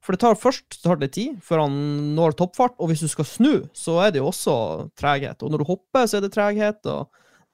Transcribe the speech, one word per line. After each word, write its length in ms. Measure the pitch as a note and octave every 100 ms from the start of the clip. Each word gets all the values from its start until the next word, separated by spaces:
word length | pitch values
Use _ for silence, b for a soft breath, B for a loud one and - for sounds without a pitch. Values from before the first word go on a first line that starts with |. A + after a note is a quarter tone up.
for 120 | -
det 80 | F#3
tar, 140 | A#3+ G#3+
først 460 | B3 C4 _ -
tar 140 | E3+ F3
det 160 | -
tid 280 | - B3 B3
før 200 | - E3
han 520 | D3 C#3 D3 D3 D3
når 220 | D3+ E3 D#3
toppfart, 400 | F3 - B3 -
og 120 | E3
hvis 100 | D#3
du 80 | D#3
skal 160 | -
snu, 440 | D3+ - B3+ C4+ D3
så 320 | - - E3 G3+
er 60 |
det 80 | D3+
jo 80 | C3+
også 600 | - - C3 G#2 D#2+ -
treghet. 480 | - C#3 C#3+ C#3 -
Og 80 | D3
når 80 | D3+
du 60 |
hopper, 420 | D3 F3+ _ C4 A#3
så 120 | G#3
er 20 |
det 120 | G3
treghet, 520 | G#3 G#3 G#3 G#3 G#3+ -
og 220 | C#3+ - b b b b